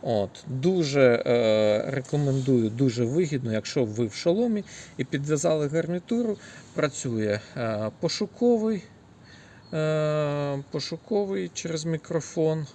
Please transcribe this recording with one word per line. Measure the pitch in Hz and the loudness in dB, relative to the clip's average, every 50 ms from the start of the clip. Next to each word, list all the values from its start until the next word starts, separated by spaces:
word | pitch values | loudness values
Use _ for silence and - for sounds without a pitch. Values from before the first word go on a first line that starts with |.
| - | -2
От, | 139 117 107 101 95 - - - | 0 0 0 0 -2 -4 -14 -10
дуже, | - 135 131 131 175 190 185 165 143 139 143 135 123 120 117 - | -8 -6 0 0 2 2 2 2 2 4 6 6 6 6 4 2
е, | - 120 120 120 110 107 110 107 107 107 107 - - | 2 2 4 4 4 4 6 6 4 4 2 0 -2
рекомендую, | 135 139 127 - - 147 147 139 135 135 131 135 135 123 113 110 | -4 -4 -4 -2 -2 0 2 2 0 0 2 4 4 4 4 2
дуже | 107 117 139 131 113 117 120 | 2 2 2 2 2 2 0
вигідно, | 113 131 165 185 156 151 135 127 117 110 | 0 2 0 0 0 0 -4 -2 -2 -2
якщо | 110 107 - - 151 127 | -2 -4 -2 -2 -2 -2
ви | 107 107 107 120 | -2 0 -2 -2
в | 107 - | -2 -2
шоломі | - - 175 170 202 240 240 220 208 196 - - - - - - | -2 0 0 2 2 2 0 0 -2 -4 -8 -14 -18 -20 -20 -8
і | - 139 | -8 -6
підв'язали | - - 147 143 147 156 143 143 170 160 156 147 143 | -4 -4 -6 -2 -2 -2 0 2 0 0 2 0 0
гарнітуру, | 143 165 160 156 175 180 175 - 233 233 240 220 208 - - - - - - - - | 0 -2 -2 -2 -4 -6 -4 -2 -2 -2 0 -2 -4 -6 -10 -20 -20 -20 -20 -12 -4
працює, | - 151 147 135 - - 135 117 110 107 104 101 107 - - - | -2 -2 -2 -2 -4 -6 -4 -2 0 0 0 0 -2 -4 -8 -8
е, | - 120 113 110 104 107 107 - - | -6 -4 -4 -2 -2 -4 -6 -6 -4
пошуковий, | - 165 - - 220 196 - - 240 240 240 226 214 220 220 190 - - - - - - - - - - - - - - - - - - - | -4 -4 -2 -2 -6 -6 -4 0 2 4 4 4 2 0 -2 -2 -6 -10 -20 -20 -20 -20 -20 -20 -20 -20 -20 -20 -20 -20 -20 -20 -16 -8 -4
е, | 156 156 156 156 156 151 151 151 151 151 147 143 147 143 143 143 139 143 - | -2 0 0 0 0 0 0 0 0 0 0 0 -2 -2 -2 -4 -4 -6 -6
пошуковий | - 156 143 - - 160 - - 233 202 208 196 196 196 185 175 - | -8 -8 -6 -6 -8 -10 -6 -2 0 0 0 0 -2 -4 -4 -6 -8
через | - - 170 165 160 151 | -8 -8 -6 -6 -4 -2
мікрофон | 165 165 156 - - 165 165 143 - - 170 160 160 156 160 151 - - | -2 -4 -4 -4 -4 -4 -4 -4 -4 -2 0 2 2 2 0 -4 -8 -12